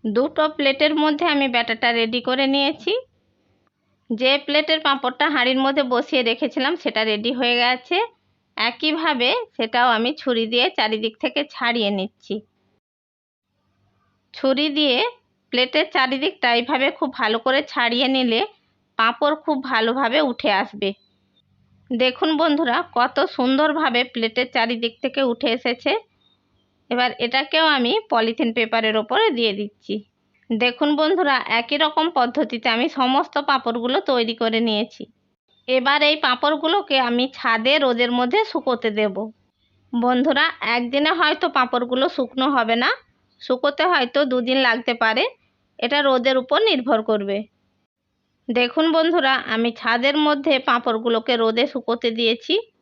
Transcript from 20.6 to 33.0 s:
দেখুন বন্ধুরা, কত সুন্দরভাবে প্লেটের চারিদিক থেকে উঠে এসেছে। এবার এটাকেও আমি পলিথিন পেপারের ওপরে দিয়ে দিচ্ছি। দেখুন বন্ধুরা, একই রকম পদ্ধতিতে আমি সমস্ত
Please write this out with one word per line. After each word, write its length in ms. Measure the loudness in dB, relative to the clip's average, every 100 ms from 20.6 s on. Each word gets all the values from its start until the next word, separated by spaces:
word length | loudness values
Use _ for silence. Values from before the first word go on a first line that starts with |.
| -2 -4 -6 -6 _ _ _ _ _ _ _ _ _
দেখুন 400 | 0 0 0 0 2
বন্ধুরা, 400 | 2 2 0 -2 -2
কত 240 | -2 0 0 -2
সুন্দরভাবে 760 | 0 0 2 2 2 0 0
প্লেটের 440 | -2 -2 -4 -2 -2
চারিদিক 420 | -2 -2 -2 -4 -4
থেকে 200 | -4 0
উঠে 260 | 0 0 0
এসেছে। 400 | 0 -2 -4 -2 -2 -4 _ _ _ _ _ _ _ _
এবার 200 | 0 0 0
এটাকেও 460 | -2 -2 0 2 2
আমি 260 | 2 2 -2 0
পলিথিন 400 | 0 0 0 -2
পেপারের 420 | 0 0 0 2 0
ওপরে 280 | 0 2 2
দিয়ে 220 | 2 -2
দিচ্ছি। 420 | -2 -8 _ -8 -8 -8 _ _ _ _
দেখুন 400 | 0 0 0 0 2
বন্ধুরা, 400 | 2 2 2 0 0
একই 280 | -2 0 0
রকম 280 | 0 2 0
পদ্ধতিতে 560 | 0 0 0 -4 -2 -2
আমি 180 | 0 0
সমস্ত 460 | 0